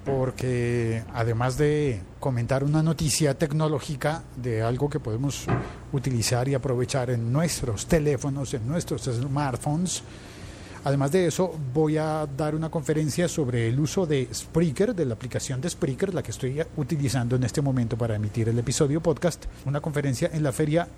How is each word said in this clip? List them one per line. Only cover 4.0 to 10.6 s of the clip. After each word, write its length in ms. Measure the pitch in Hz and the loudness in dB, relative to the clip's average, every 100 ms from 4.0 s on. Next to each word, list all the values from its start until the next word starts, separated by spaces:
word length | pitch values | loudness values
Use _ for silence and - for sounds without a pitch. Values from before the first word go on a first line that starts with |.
| 147 160 - - | -2 -2 -6 -6
de 260 | 123 110 | -2 0
algo 280 | 113 127 143 | 2 2 0
que 100 | 147 | -2
podemos 460 | 120 110 139 127 - 123 - - - | -4 -2 -2 -2 -2 -2 -2 -10 -4
utilizar 560 | 143 131 123 107 123 127 | -2 0 0 2 0 2
y 60 | 139 | 0
aprovechar 540 | 135 123 123 139 120 | 0 0 0 0 0
en 220 | 120 113 | 0 2
nuestros 540 | 131 165 - - 104 - | 2 0 2 0 0 4
teléfonos, 680 | 170 147 135 143 139 131 | 4 4 2 0 -4 -4
en 140 | 131 110 | -4 -2
nuestros 360 | 170 - 147 | -2 -2 -4
smartphones, 1000 | - 117 139 135 143 120 - 151 180 - - - - - - - | -2 -2 0 0 0 0 0 0 0 -2 -8 -16 -16 -16 -16 -16